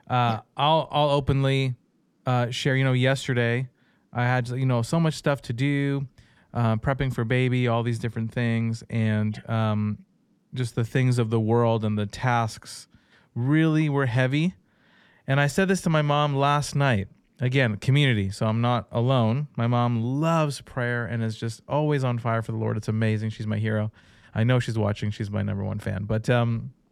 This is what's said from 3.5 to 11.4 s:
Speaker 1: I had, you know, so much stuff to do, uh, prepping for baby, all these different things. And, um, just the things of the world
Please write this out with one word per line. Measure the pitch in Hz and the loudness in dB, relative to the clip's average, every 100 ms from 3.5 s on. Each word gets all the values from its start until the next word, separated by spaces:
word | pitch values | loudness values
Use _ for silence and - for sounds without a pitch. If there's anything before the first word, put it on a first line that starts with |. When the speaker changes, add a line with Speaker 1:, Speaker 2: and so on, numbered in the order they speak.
| 120 131 _ _ _ _ | 0 -4 _ _ _ _
Speaker 1:
I | - | -2
had, | 123 127 120 | 0 0 -2
you | 123 131 | -2 0
know, | 127 | 0
so | 135 165 | 0 0
much | 160 - | 0 0
stuff | - 139 | -2 -2
to | - | -4
do, | 120 139 143 139 139 139 - _ _ _ | -4 0 0 0 -2 -6 -12 _ _ _
uh, | 120 117 110 | -2 0 2
prepping | 147 131 135 | 0 0 -2
for | 123 113 | -2 0
baby, | 127 127 127 123 | 2 2 2 2
all | 117 | 0
these | 117 117 | 0 -4
different | 120 113 113 | -4 -6 -6
things. | 127 117 113 113 113 - | -2 -2 0 -2 -4 -4
And, | 117 110 107 107 107 - | -2 0 0 -2 -4 -4
um, | 113 110 107 107 107 - _ _ _ _ | -2 0 0 -2 -4 -12 _ _ _ _
just | 127 123 - | -6 -4 -2
the | 113 | -2
things | 135 127 123 | 2 2 2
of | 110 | 2
the | |
world | 113 | 2